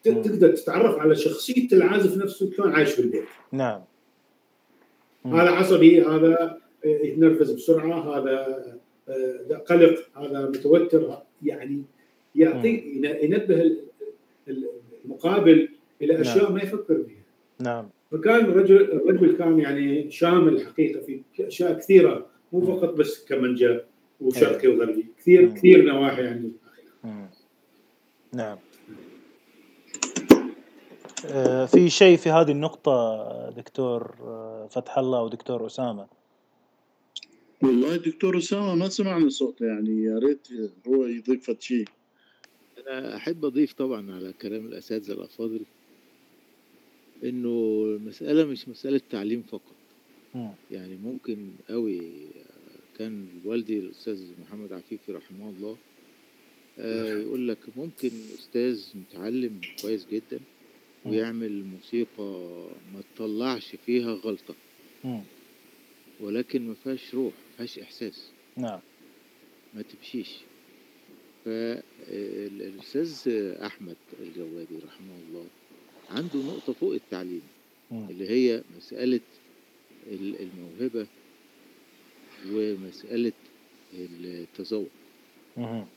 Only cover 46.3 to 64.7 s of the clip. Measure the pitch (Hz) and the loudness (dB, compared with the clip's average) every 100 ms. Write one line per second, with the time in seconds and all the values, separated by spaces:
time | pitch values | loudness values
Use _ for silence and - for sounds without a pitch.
46.3 | _ _ _ _ _ _ _ _ - 127 | _ _ _ _ _ _ _ _ -12 -10
47.3 | 123 120 117 110 107 107 107 107 98 151 | -6 -6 -2 -2 -2 -2 -6 -10 -12 -2
48.3 | 151 156 123 - 117 135 139 _ 110 101 | 0 0 -4 -14 -12 -4 -4 _ -8 -6
49.3 | 117 - 104 _ _ _ _ _ _ _ | -8 -8 -18 _ _ _ _ _ _ _
50.3 | 127 113 95 _ 98 92 92 110 127 - | -14 -14 -16 _ -18 -16 -16 -14 -12 -10
51.3 | 107 98 92 - 113 113 90 82 80 76 | -12 -12 -20 -10 -6 -6 -6 -10 -18 -20
52.3 | - - - - - _ - 110 107 95 | -20 -20 -20 -20 -20 _ -16 -14 -14 -16
53.3 | 87 92 117 107 107 90 - - 101 92 | -14 -8 -6 -6 -8 -8 -14 -12 -12 -14
54.3 | 87 87 107 104 92 - 104 - 90 _ | -20 -20 -18 -16 -18 -16 -18 -14 -18 _
55.3 | 95 107 92 104 117 _ _ _ _ _ | -20 -20 -16 -16 -16 _ _ _ _ _
56.3 | _ _ _ _ - 113 113 110 107 110 | _ _ _ _ -16 -10 -8 -6 -6 -6
57.3 | 127 123 107 - 117 165 - 127 113 110 | -6 -6 -8 -12 -16 -16 -8 -8 -8 -18
58.3 | - - 120 123 113 - 101 92 95 101 | -20 -10 -4 -4 -6 -12 -20 -20 -14 -8
59.3 | 123 123 101 - - 101 110 - 110 - | -6 -8 -10 -16 -14 -8 -8 -8 -12 -10
60.3 | 123 131 _ _ _ _ _ - 110 113 | -16 -16 _ _ _ _ _ -6 -4 -4
61.3 | 113 110 101 98 92 - 117 113 - 101 | -8 -10 -10 -12 -18 -10 -8 -8 -10 -14
62.3 | 92 87 87 85 85 - 98 - - 110 | -12 -16 -18 -20 -20 -20 -20 -20 -12 -10
63.3 | 107 127 120 - 95 - 123 117 104 107 | -8 -8 -8 -12 -16 -4 -4 -4 -8 -10
64.3 | 98 - 82 _ | -12 -14 -20 _